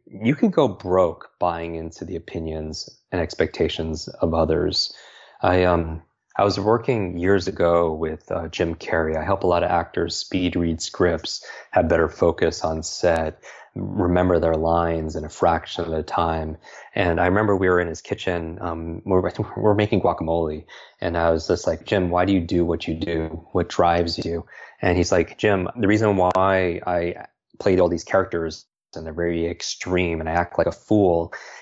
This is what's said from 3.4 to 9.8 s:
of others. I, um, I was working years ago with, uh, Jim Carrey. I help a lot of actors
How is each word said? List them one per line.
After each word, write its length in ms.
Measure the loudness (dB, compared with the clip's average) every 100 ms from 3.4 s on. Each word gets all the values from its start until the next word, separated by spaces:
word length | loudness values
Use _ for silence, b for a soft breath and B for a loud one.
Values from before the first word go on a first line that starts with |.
| -2 0 -2 -2 -4 -6 -8
of 240 | -4 -2
others. 600 | 2 2 2 0 -2 -4 B B B B B
I, 220 | 2 4
um, 360 | 4 4 0 -6 -12 _ _ 0
I 60 |
was 140 | 0 2
working 600 | 2 2 2 -2 -2 -2
years 280 | 2 2 2
ago 460 | 0 2 4 2
with, 380 | 0 -4 -6 -8
uh, 180 | -6 -6
Jim 260 | -2 -2
Carrey. 420 | -2 -4 -2 0 -2
I 80 |
help 180 | -2 0
a 60 | 2
lot 160 | 2
of 60 | 2
actors 460 | 0